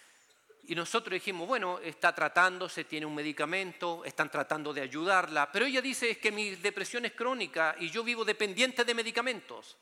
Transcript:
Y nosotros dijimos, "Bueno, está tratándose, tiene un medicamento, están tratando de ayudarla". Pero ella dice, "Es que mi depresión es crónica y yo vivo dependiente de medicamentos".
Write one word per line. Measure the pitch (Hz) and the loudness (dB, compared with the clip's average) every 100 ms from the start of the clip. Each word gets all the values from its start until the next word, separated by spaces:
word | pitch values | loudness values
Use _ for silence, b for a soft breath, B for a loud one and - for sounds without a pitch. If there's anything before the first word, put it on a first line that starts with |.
| B B B _ _ - - | B B B _ _ -14 -6
Y | |
nosotros | 165 170 226 196 | -4 0 0 0
dijimos, | 185 208 180 180 | -4 -4 -4 -2
"Bueno, | 247 185 180 | 0 -2 -4
está | 165 - 175 | -8 2 4
tratándose, | 165 151 175 185 180 180 170 | 4 2 6 6 4 -6 -6
tiene | - 156 | -6 -6
un | 151 | -6
medicamento, | 147 151 143 151 190 190 - 175 170 | -4 -4 -2 -2 -2 -4 -4 -6 -4
están | 139 - 151 | -4 -2 0
tratando | 147 135 156 151 | 0 0 -2 -2
de | 143 | -4
ayudarla". | 131 147 180 185 165 151 147 | -4 -2 4 4 4 2 2
Pero | 202 | 2
ella | 269 262 | 2 2
dice, | 269 233 233 | 0 0 -2
"Es | - | 0
que | 220 | 0
mi | 208 208 | 0 -4
depresión | 180 202 202 185 240 | -2 -2 -2 -4 -4
es | 233 | -4
crónica | - 240 254 170 165 156 156 | -2 -2 -2 -2 2 2 0
y | 165 | -4
yo | 208 | -2
vivo | 233 226 | -2 0
dependiente | 214 208 208 185 254 247 | 0 0 0 2 2 2
de | 240 | 0
medicamentos". | 233 226 233 247 208 - 113 - - | 0 -2 -2 -2 -4 -10 -16 -16 -20